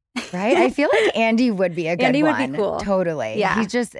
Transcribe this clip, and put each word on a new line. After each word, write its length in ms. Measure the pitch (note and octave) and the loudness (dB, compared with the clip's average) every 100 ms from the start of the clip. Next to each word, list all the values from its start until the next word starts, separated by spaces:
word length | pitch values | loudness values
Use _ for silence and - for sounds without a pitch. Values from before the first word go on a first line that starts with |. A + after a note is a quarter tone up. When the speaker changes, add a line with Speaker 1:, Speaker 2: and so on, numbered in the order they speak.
| _ B3 - | _ -12 -10
Speaker 1:
Right? 240 | F3+ G#3+ F4+ | -4 2 4
I 120 | B3+ | 2
feel 200 | - D4+ | 2 2
like 200 | A4+ G#4 | 2 2
Speaker 2:
<laughs> 40 | - | 2
Speaker 1:
Andy 340 | A3+ A3+ B3+ | 0 2 2
would 240 | F#3+ F#3 E3+ | 2 0 0
be 120 | D#3+ | -4
a 80 | F3 | 0
good 100 | B3+ | 2
Speaker 2:
Andy 180 | C#4 | 2
would 140 | D4+ - | 2 0
be 60 | C4 | -4
Speaker 1:
one. 80 | C4+ | -2
Speaker 2:
cool. 240 | F#3+ D#3 | -2 -2
Speaker 1:
Totally. 580 | G3+ F#3+ E3+ D3+ A2 G#3+ | -2 0 0 -2 -4 -2
Speaker 2:
Yeah. 160 | F#3+ - | 0 0
Speaker 1:
He's 160 | G3+ | -2
just, 240 | A#3+ A#3 | -2 -4